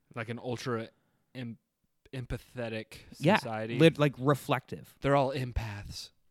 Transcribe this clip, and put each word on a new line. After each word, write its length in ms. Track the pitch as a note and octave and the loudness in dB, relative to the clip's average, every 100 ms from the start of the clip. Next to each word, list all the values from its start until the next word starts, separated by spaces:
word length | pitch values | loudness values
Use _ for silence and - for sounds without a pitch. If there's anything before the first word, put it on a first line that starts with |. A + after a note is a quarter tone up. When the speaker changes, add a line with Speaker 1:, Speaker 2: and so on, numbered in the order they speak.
| _ - | _ -10
Speaker 1:
Like 140 | A2+ | -8
an 100 | A#2 | -8
ultra 480 | B2 A#2+ - A#2 A2+ _ _ _ _ B2+ | -6 -6 -2 -4 -4 _ _ _ _ -12
em-, 240 | A#2+ A2+ _ _ _ _ _ | -10 -12 _ _ _ _ _
empathetic 840 | C3 A#2+ B2+ - B2+ A#2 A2 A2 - - - | -10 -6 -8 -8 -8 -6 -6 -8 -14 -18 0
Speaker 2:
Yeah, 180 | C#3+ G#3 | 4 4
Speaker 1:
society. 400 | - A2 A2 A#2+ | 2 -4 -2 6
Speaker 2:
lit-, 200 | E3 D3 | 6 8
like, 160 | D3 B2 | 0 2
reflective. 760 | C3 C#3 - C3 - - - - | 2 2 2 -2 -2 -14 -14 -6
Speaker 1:
They're 160 | C#3 C#3 | 2 4
all 160 | C3+ | 2
empaths. 800 | C#3 B2+ A2+ A2+ G2+ - - - _ _ | -2 -4 -4 -4 -8 -10 -12 -14 _ _